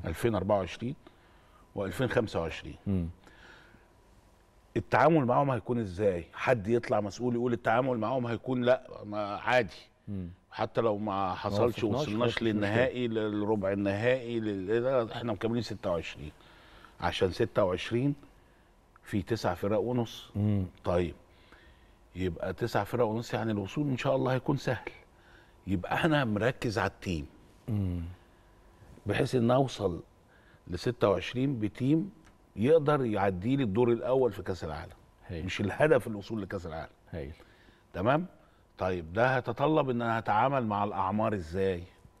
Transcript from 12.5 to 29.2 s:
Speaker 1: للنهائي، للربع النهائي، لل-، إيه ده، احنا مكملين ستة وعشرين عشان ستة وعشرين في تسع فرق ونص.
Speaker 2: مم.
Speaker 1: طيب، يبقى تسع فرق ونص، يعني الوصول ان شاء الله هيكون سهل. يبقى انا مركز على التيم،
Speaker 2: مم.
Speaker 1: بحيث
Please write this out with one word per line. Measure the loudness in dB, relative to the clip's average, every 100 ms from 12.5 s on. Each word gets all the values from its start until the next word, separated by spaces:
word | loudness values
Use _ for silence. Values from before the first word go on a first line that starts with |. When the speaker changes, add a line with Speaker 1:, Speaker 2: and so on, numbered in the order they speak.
Speaker 1:
للنهائي، | 2 2 2 2 0 -2
للربع | -2 -2 -2 0 0 0
النهائي، | 0 0 2 2 2 0 -4
لل-، | -2 -4 0
إيه | 0
ده، | 2 0 0 -4
احنا | -6
مكملين | -2 -2 -2
ستة | -4 -4 -2
وعشرين | -2 -4 -10 -14 -14 -20 -20 -20 -20 -20 -6
عشان | -4 0 0
ستة | 2 0 2
وعشرين | 2 0 -2 0 0 -2 -10 -20 -20 _ _ _ _ -20
في | -6 -4
تسع | -2 -2 -2
فرق | -2 0 0
ونص. | 0 -2 -4 -8 -8 -2
Speaker 2:
مم. | 0 0 -2 -6
Speaker 1:
طيب، | 0 0 0 -6 -20 -20 -20 -20 -20 -20 -20 _ _ -4
يبقى | -4 -2 -6
تسع | -4 -2 -2
فرق | -2 0 0
ونص، | -2 -4
يعني | -4 -2
الوصول | -2 -2 -2 -2
ان | 0
شاء | 0 0
الله | 0
هيكون | 0 0 -2
سهل. | -2 -4 -6 -14 -20 _ -20 -20 -20 _ -4
يبقى | -4 -2 0 2
انا | 2 2
مركز | 2 0 0 -2 0
على | -2
التيم، | -2 -4 -4 -6 -14 -20 -14 -4
Speaker 2:
مم. | -2 -2 -4 -8 -12 -20 _ _ -20 -20 -20 -20 -8 -2
Speaker 1:
بحيث | 0